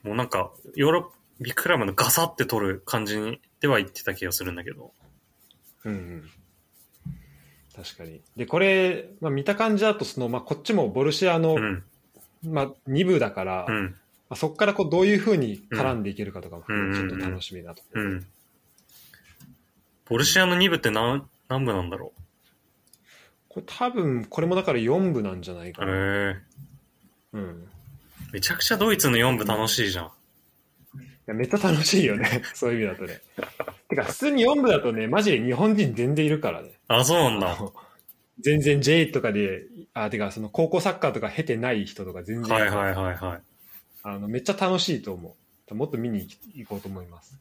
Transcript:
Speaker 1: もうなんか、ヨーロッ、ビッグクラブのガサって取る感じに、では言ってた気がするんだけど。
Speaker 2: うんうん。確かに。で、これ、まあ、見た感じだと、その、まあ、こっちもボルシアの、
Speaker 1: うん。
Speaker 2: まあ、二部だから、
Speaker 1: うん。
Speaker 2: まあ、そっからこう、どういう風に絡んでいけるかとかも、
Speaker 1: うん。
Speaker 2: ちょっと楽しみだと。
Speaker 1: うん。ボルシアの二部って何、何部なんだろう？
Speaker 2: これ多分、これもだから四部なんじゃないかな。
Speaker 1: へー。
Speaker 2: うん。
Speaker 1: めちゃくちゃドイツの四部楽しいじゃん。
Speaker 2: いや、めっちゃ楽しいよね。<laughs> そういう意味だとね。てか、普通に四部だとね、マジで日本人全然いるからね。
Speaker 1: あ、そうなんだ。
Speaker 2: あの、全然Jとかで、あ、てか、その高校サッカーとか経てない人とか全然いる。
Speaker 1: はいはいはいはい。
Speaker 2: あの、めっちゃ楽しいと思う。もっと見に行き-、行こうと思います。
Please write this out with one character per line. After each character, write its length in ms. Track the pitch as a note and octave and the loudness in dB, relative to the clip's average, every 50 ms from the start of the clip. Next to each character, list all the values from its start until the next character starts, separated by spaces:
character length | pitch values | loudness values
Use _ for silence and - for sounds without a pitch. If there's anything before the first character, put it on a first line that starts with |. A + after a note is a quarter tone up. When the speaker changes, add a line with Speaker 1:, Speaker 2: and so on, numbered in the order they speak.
| - | -6
Speaker 1:
も 100 | G#2 G#2 | -4 -4
う 20 | |
な 100 | B2 B2 | -4 -2
ん 40 | A#2+ | -2
か、 220 | - F#2+ F2+ - - - - - - | -2 -2 -2 -2 -8 -20 -20 -12 -2
ヨ 140 | - C#3 D#3 | 2 2 4
ー 20 | |
ロ 100 | E3 F3 - - _ _ _ _ _ - | 4 2 0 -4 _ _ _ _ _ -12
ッ、 40 | B2 | -10
ビ 80 | A#2+ - | -6 -6
ッ 20 | |
グ 80 | - - | -4 0
ク 60 | E3+ | 2
ラ 80 | F3 C3 | 2 2
ブ 60 | A2 | 2
の 100 | G2 F#2+ | 0 0
ガ 160 | - - C3 | 0 2 2
サ 140 | - - E3 | 4 2 2
っ 100 | D#3+ - | 0 0
て 100 | - B2+ | -2 -2
取 220 | - A#2+ A2 G#2 | 0 0 -2 0
る 160 | F#2+ G2 G2 _ | -2 -2 -4 _
感 220 | - - A#2 G#2+ | -4 -2 -2 -2
じ 120 | G2+ G#2+ G#2+ | -2 -4 -4
に、 220 | G#2+ A2 A#2+ - _ _ _ _ | -4 -6 -8 -10 _ _ _ _
で 60 | - | 2
は 120 | C#3+ C3 G#2+ | 2 4 2
言 80 | G2 | 2
っ 20 | F#2+ | -2
て 140 | _ - - | _ -8 -6
た 100 | G#2 F#2+ | -6 -6
気 120 | - F#2+ | -4 -6
が 60 | F2+ | -4
す 120 | - - F2+ | -4 -4 -4
る 80 | F#2 | -6
ん 40 | F2 | -8
だ 80 | F2 E2+ | -8 -10
け 80 | - | -12
ど。 200 | C2+ C#2+ A#1+ - _ _ _ - _ _ _ _ _ _ _ _ _ _ _ - _ _ - | -14 -16 -20 -20 _ _ _ -20 _ _ _ _ _ _ _ _ _ _ _ -20 _ _ -10
Speaker 2:
う 40 | A2 | -8
ん 40 | G#2 | -8
う 20 | |
ん。 320 | F#2+ F2 F2 F2 E2 D2+ D#2+ _ - _ _ _ _ _ _ _ _ _ _ _ _ _ - - - - - - - _ - _ _ _ _ - | -8 -8 -12 -14 -16 -16 -20 _ -20 _ _ _ _ _ _ _ _ _ _ _ _ _ -14 -14 -14 -18 -20 -20 -20 _ -20 _ _ _ _ -20
確 220 | - F2 - - | -16 -16 -16 -16
か 60 | - E2+ | -14 -16
に。 180 | E2 D#2 D2 _ _ _ | -16 -16 -18 _ _ _
で、 100 | A#2 A#2+ | -10 -6
こ 140 | A2+ - E3+ | -2 2 4
れ、 500 | F#3+ G3 F#3+ F#3+ F#3 F3+ F3+ - - - - - | 4 4 4 4 4 2 0 -4 -8 -12 -12 -8
ま 80 | D#3+ D#3 | -4 -2
あ、 20 | |
見 120 | C#3 C#3 C#3 | -2 -2 0
た 120 | - G3+ | -2 0
感 220 | G3+ A3+ A3+ G#3+ | 2 2 2 2
じ 60 | G3 G#3+ | 4 4
だ 120 | G#3+ G#3 | 2 2
と、 100 | G#3 - | 0 -4
そ 140 | - - C3+ | -6 -4 -4
の、 100 | B2 A#2 | -4 -2
ま 80 | A#2+ B2 | -4 -4
あ、 20 | |
こ 140 | - - D3 | -4 -6 -8
っ 40 | - | -6
ち 120 | - - A3 | -2 0 2
も 140 | F#3+ C#3 G#2 | 2 2 2
ボ 140 | F#2+ B2+ C3+ | 2 2 2
ル 80 | D3+ | 2
シ 160 | C#3+ - F#3+ F3+ | 2 2 2 2
ア 100 | E3+ E3 | 4 4
の、 160 | D#3+ D#3+ D#3+ | 4 4 4
Speaker 1:
う 20 | |
ん。 260 | C#3+ A2 G#2+ F#2 F#2 - _ _ _ _ _ _ - - _ _ _ - | 2 2 0 -2 -4 -6 _ _ _ _ _ _ -20 -20 _ _ _ -8
Speaker 2:
ま 180 | D#3+ D#3+ D3 | -4 -2 -2
あ、 100 | C#3 C#3 - _ _ | -2 -2 -6 _ _
二 200 | C3+ C3 D3+ F3+ | -2 0 2 4
部 120 | F3+ F3+ | 4 4
だ 140 | D3 B2 G#2 | 4 2 0
か 120 | G2+ F#2+ F#2+ | -2 -6 -4
ら、 220 | F#2+ F#2 F#2 F2+ | -4 -4 -4 -2
Speaker 1:
う 40 | - | -2
ん。 140 | A2 G#2+ F#2+ F2+ F2+ _ _ _ _ _ _ _ | -2 -2 -2 -4 -8 _ _ _ _ _ _ _
Speaker 2:
ま 40 | C3+ | -6
あ、 20 | |
そ 140 | - D#3+ D3+ | -4 -4 -4
っ 60 | D#3 | 0
か 120 | - G#3+ | 2 2
ら 80 | G3+ G3+ | 2 2
こ 80 | G#3 F#3+ | 0 0
う、 60 | D3 | 2
ど 100 | D#3+ F3+ | 4 4
う 60 | F#3 | 4
い 80 | G3+ G#3 | 6 4
う 40 | G3+ | 4
風 200 | G3+ A3 G3+ D#3+ | 4 2 2 2
に 260 | B2+ A2 G2+ - - _ | 2 0 -4 -8 -10 _
絡 240 | A#2 G#2+ C3 C3 B2+ | -4 -2 0 0 0
ん 80 | A2+ G2+ | -2 -4
で 80 | G2+ | -6
い 40 | G2 | -6
け 80 | - G#2 | -6 -8
る 80 | G2 | -8
か 100 | - F#2 | -8 -12
と 80 | F2+ F#2 | -14 -14
か 60 | E2 | -16
も、 60 | E2+ F2+ | -14 -8
Speaker 1:
う 220 | - G#2+ G#2 G2+ F#2+ | -4 -2 -2 0 0
ん。 40 | G2 | 0
Speaker 2:
ち 80 | G2 | -2
ょ 40 | G2 | -2
っ 40 | F#2 | -2
と 60 | F2+ | -4
楽 240 | F#2 F#2+ F#2 F#2 F#2 | -4 -4 -4 -6 -6
し 140 | F#2 - F#2 | -8 -12 -12
み 80 | F2+ E2+ | -14 -14
だ 100 | E2+ E2+ | -14 -18
と。 80 | - - _ - | -18 -20 _ -6
Speaker 1:
う 80 | A2+ | -6
ん。 240 | G#2+ G2 F#2+ F2+ F2+ F#2+ _ _ _ _ _ _ _ _ _ _ _ _ - - - - - _ _ - - _ - - - _ _ _ _ _ _ _ _ _ _ | -4 -4 -6 -6 -10 -14 _ _ _ _ _ _ _ _ _ _ _ _ -20 -20 -20 -20 -20 _ _ -20 -20 _ -20 -20 -20 _ _ _ _ _ _ _ _ _ _
ボ 100 | - A#2 | -2 0
ル 80 | A#2 D3 | 2 2
シ 140 | - - F#3+ | 4 6 6
ア 60 | F#3 | 6
の 100 | F3+ F3+ | 6 4
二 140 | F3 F#3+ G3 | 4 4 4
部 60 | E3+ | 4
っ 40 | D3+ | 2
て 120 | - A#2 | 0 0
何、 360 | G#2 A2 A2+ A#2+ C3+ C#3+ C#3+ - _ _ _ | 2 2 2 2 0 -2 -4 -10 _ _ _
何 180 | _ B2+ C3+ C3+ | _ -2 0 0
部 80 | A#2+ G#2 | 0 0
な 80 | F#2+ | -2
ん 80 | F2+ E2+ | -2 -4
だ 80 | F2+ | -6
ろ 160 | - - - _ | -10 -10 -14 _
う？ 60 | - - _ _ _ _ _ _ _ _ _ _ _ _ _ - _ _ _ - - - _ _ _ _ _ | -20 -20 _ _ _ _ _ _ _ _ _ _ _ _ _ -20 _ _ _ -20 -20 -20 _ _ _ _ _
Speaker 2:
こ 100 | - F#3+ | -14 -14
れ 60 | - | -12
多 240 | - - - B3 B3 | -12 -6 -4 -4 -2
分、 360 | B3 A3+ F3 D3 B2+ A#2+ G#2+ | 0 0 0 0 0 -2 -4
こ 160 | - - - | -4 -4 -2
れ 60 | D#3+ | 0
も 60 | F3 F3+ | 2 2
だ 80 | F#3+ | 0
か 120 | F#3 F3+ C#3 | 2 2 0
ら 60 | A#2+ | 2
四 340 | A2 A#2 D3 F#3 F#3+ F#3 D3+ | 2 2 2 2 2 2 0
部 100 | A#2+ G#2 | 0 -2
な 100 | G2 F#2 | -4 -6
ん 80 | F2+ | -8
じ 80 | E2 F#2 | -10 -12
ゃ 60 | F2+ | -12
な 100 | F2 E2+ | -12 -12
い 80 | F2+ F2 | -14 -8
か 100 | - G2+ | -6 -2
な。 80 | F#2+ | -2
Speaker 1:
へ 40 | F#2+ | 0
ー。 400 | F#2+ G2 G2 G2 G2+ G2+ G2 F#2+ F#2+ - _ _ - - - - - _ _ _ _ _ _ _ _ _ _ - | 0 0 0 0 0 0 -2 -4 -6 -12 _ _ -20 -20 -20 -20 -20 _ _ _ _ _ _ _ _ _ _ -10
Speaker 2:
う 60 | G#2+ | -10
ん。 280 | G2 F2+ E2+ E2+ E2+ G2+ - - - - - - _ - - - - - | -10 -10 -12 -16 -20 -20 -20 -20 -20 -20 -20 -20 _ -20 -20 -18 -16 -10
Speaker 1:
め 80 | - G2 | -8 -4
ち 120 | - - | -2 -2
ゃ 40 | - | -2
く 60 | - | -2
ち 100 | - - | 0 -2
ゃ 60 | A3+ | 0
ド 160 | F#3+ G3+ A3+ G#3 | 2 2 2 2
イ 40 | - | 2
ツ 100 | - C3+ | 2 2
の 80 | A#2+ | 4
四 200 | A#2 A#2 C3 B2 | 4 4 4 2
部 80 | A2 G#2+ | 0 0
楽 220 | G#2 A2 G#2+ A2+ | -2 0 0 0
し 120 | A2 - - | 0 0 0
い 120 | A2 G2 | 0 -2
じ 60 | F2+ | -2
ゃ 60 | F2+ E2 | -4 -6
ん。 20 | |
Speaker 2:
い 40 | D#2 - _ _ _ _ _ _ _ _ _ _ _ _ _ - _ - - - - - _ _ | -10 -16 _ _ _ _ _ _ _ _ _ _ _ _ _ -20 _ -20 -20 -20 -20 -20 _ _
や、 80 | - A2 | -8 -4
め 120 | A2 B2+ | -4 -2
っ 20 | |
ち 80 | - - | 0 0
ゃ 20 | |
楽 260 | G#3 G3+ F#3 D#3+ D3 D#3+ | 2 4 4 4 4 4
し 180 | - - F#3+ | 4 4 4
い 40 | D#3+ | 4
よ 120 | A#2+ G#2 | 4 2
ね。 260 | A2 A#2 - A#2 B2 - - | 0 0 0 0 -2 -4 -6
<laughs> 40 | - | -6
そ 160 | - C3 A#2+ | -2 -2 0
う 40 | A#2 | 0
い 100 | A2+ A2 | 0 0
う 20 | |
意 60 | G2 | -2
味 80 | F2+ - | -4 -6
だ 0 | |
と 60 | F#2 F2 | -8 -10
ね。 100 | - - - _ _ - - - - - - - - - _ _ | -10 -14 -16 _ _ -10 -10 -10 -8 -10 -10 -10 -10 -16 _ _
て 60 | - | -2
か、 80 | - - | -2 -2
普 100 | - - | -2 -4
通 180 | - C4 D4 | -2 -2 2
に 120 | C#4+ C4 A3+ | 4 4 4
四 180 | B3 D4 C#4+ | 4 4 4
部 80 | C4 A#3 | 4 4
だ 100 | F3 C#3 | 4 4
と 120 | - B2 | 2 0
ね、 160 | A2+ A2 A2 | 0 0 -2
マ 160 | A2+ C#3+ G#3 G#3 | 0 2 2 4
ジ 80 | G3+ | 4
で 120 | D3+ A2 A2+ | 2 2 2
日 100 | B2 A#2+ | 0 2
本 220 | B2 G3+ G#3+ A3 | 4 4 4 4
人 200 | G#3 F#3+ C3 A2+ | 4 2 2 2
全 200 | A2+ A#2+ C3+ D3+ | 0 0 2 2
然 80 | D3+ D#3 | 2 4
い 60 | D3+ | 2
る 100 | D#3 D3+ | 2 2
か 120 | - G#2+ | 0 -4
ら 100 | E2 E2 | -4 -6
ね。 180 | - - - _ _ | -12 -16 -20 _ _
Speaker 1:
あ、 160 | - A2+ A#2+ C3 | 4 4 4 6
そ 140 | C#3+ E3+ | 6 6
う 0 | |
な 140 | E3+ D3+ B2 | 6 6 4
ん 80 | A2 G#2 | 4 2
だ。 160 | F#2+ F2+ F2 | 0 0 -2
Speaker 2:
あ 40 | - | -4
の、 140 | - G2 - - - - _ _ _ - - _ _ _ _ - | -8 -10 -10 -16 -20 -20 _ _ _ -20 -20 _ _ _ _ -2
全 200 | - D3 D3+ D3+ | 2 2 2 4
然 200 | C#3 D3 C#3+ C#3 | 4 4 4 4
J 260 | B2+ C#3 D#3 E3 D#3+ | 6 6 6 6 4
と 140 | D#3+ - C3 | 4 0 0
か 100 | A#2 A#2 | 0 2
で、 320 | G2+ G#2 G2+ F#2+ F#2+ - - - - - - _ _ | 0 0 0 0 -2 -6 -10 -16 -18 -20 -20 _ _
あ、 160 | A#2+ G#2+ G#2 | -4 -4 -4
て 80 | A#2 G#2 | -2 -4
か、 120 | G#2 G2 | -4 -4
そ 100 | - A2 | -6 -8
の 80 | G#2+ G#2 | -10 -4
高 200 | - - E3 D#3+ | 0 0 2 2
校 120 | G3 F#3 | 2 2
サ 100 | F3 G3 | 2 0
ッ 80 | F3+ F#3 | -2 0
カ 100 | - C#3+ | -2 -2
ー 20 | |
と 100 | - A2 | -2 -2
か 100 | A2 G2+ | -6 -4
経 120 | - - D#3 | -4 -4 -2
て 140 | D#3 A#2+ | -2 -2
な 140 | A2+ A#2 B2+ | -2 0 0
い 140 | B2 G#2+ G2 | 0 -2 -2
人 200 | - - - G2 | -6 -8 -12 -12
と 80 | F2+ F2+ | -12 -12
か 80 | F2+ | -12
全 220 | F2 G2 A2+ A#2 A#2 | -10 -8 -6 -6 -2
然 120 | A2 A2+ | 0 2
い 20 | A2 | 2
る。 60 | G#2+ | 2
Speaker 1:
は 60 | G2+ | 2
い 40 | G2+ | 2
は 140 | G2+ G2 G2 | 0 0 0
い 20 | F#2+ | 0
は 180 | G2 F#2+ F#2 F2+ | 0 -2 -2 -4
い 20 | |
は 220 | F#2 F#2 F2+ E2+ | -4 -6 -6 -8
い。 40 | E2+ - _ _ _ - - - - _ _ _ - - | -8 -14 _ _ _ -20 -20 -20 -20 _ _ _ -16 -12
Speaker 2:
あ 120 | G#2 G2+ G2 | -12 -10 -8
の、 80 | G2+ | -6
め 100 | G#2 A2+ | -6 -6
っ 60 | B2+ B2 | -4 -2
ち 80 | - | -2
ゃ 20 | G3 | -2
楽 240 | G3+ G3 F#3 F#3+ | 0 0 0 2
し 180 | F#3 F#3 - D#3 | 0 0 -2 -2
い 60 | A2+ | -4
と 120 | - G#2 F#2+ | -4 -8 -10
思 220 | F2 E2+ E2+ - _ _ _ _ _ _ - | -10 -12 -18 -20 _ _ _ _ _ _ -12
う。 40 | G#2 | -6
も 100 | A2 D3 | -6 -6
っ 40 | D3+ | -4
と 80 | C#3 | -4
見 120 | A#2 A#2 B2 | -4 -4 -4
に 100 | A2 G2+ | -4 -4
行 80 | G#2 | -6
き-、 100 | G#2 - _ - - - C3 | -8 -16 _ -20 -20 -18 -18
行 80 | A2 | -12
こ 80 | - G#2 | -10 -12
う 60 | G2 | -10
と 60 | - | -10
思 140 | G2 F#2+ F#2 | -10 -12 -12
い 60 | F2 | -14
ま 160 | F2 E2+ E2 _ | -16 -20 -20 _
す。 160 | _ C#3 C#3 | _ -20 -20